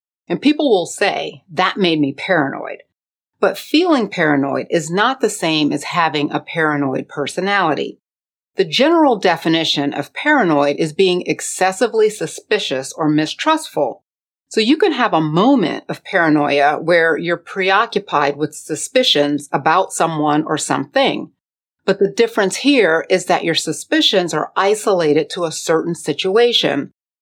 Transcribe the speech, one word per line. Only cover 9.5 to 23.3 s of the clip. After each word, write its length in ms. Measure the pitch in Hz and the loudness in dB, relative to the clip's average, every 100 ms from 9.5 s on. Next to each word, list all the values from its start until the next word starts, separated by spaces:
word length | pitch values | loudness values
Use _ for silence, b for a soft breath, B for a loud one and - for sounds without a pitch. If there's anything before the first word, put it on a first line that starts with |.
| 165 160 - 143 143 | 0 0 -2 -2 -4
of 180 | 143 | -8
paranoid 600 | - 294 294 185 147 143 143 | -4 0 2 4 2 2 0
is 160 | 160 | -2
being 300 | 151 190 180 - | 2 2 2 -2
excessively 840 | - - - 185 190 233 220 214 | -6 -6 -2 0 0 0 2 0
suspicious 800 | 208 160 - - 208 - 131 135 | 0 -8 -8 -4 -2 -2 -6 -6
or 160 | - 151 | -4 0
mistrustful. 960 | 151 156 - 311 311 - - 117 - _ _ _ _ - | 0 0 -2 -2 -2 -2 -4 -4 -4 _ _ _ _ -6
So 120 | - | -2
you 160 | 220 320 | 2 2
can 140 | 403 | 2
have 220 | 254 233 | 0 0
a 80 | 170 | 2
moment 640 | 151 160 233 277 151 113 - | 2 2 4 4 2 -4 -8
of 140 | 151 | -12
paranoia 720 | - 190 160 151 147 143 143 147 | -2 0 4 2 2 2 2 2
where 400 | 160 170 165 156 | 2 2 4 0
you're 180 | 170 170 | -2 -4
preoccupied 1000 | - 202 185 196 233 202 196 156 143 143 | -6 -4 0 2 2 -4 -2 0 0 -2
with 180 | 151 | -6
suspicions 960 | - - 156 - 254 - 147 143 147 - | -8 -10 -8 -2 0 2 2 2 -2 -4
about 400 | 160 151 175 - | -2 2 2 0
someone 520 | - 165 156 151 147 | 0 -2 0 0 0
or 160 | 156 147 | 0 -4
something. 720 | - 135 135 269 254 - - _ _ _ _ _ | -2 -4 -2 0 0 0 -8 _ _ _ _ _
But 140 | - 190 | -4 0
the 140 | 190 | 0
difference 460 | - 226 226 190 - | 2 0 2 0 0
here 500 | 269 277 180 160 - | 2 4 4 2 2
is 160 | 185 | 0
that 180 | 160 | 2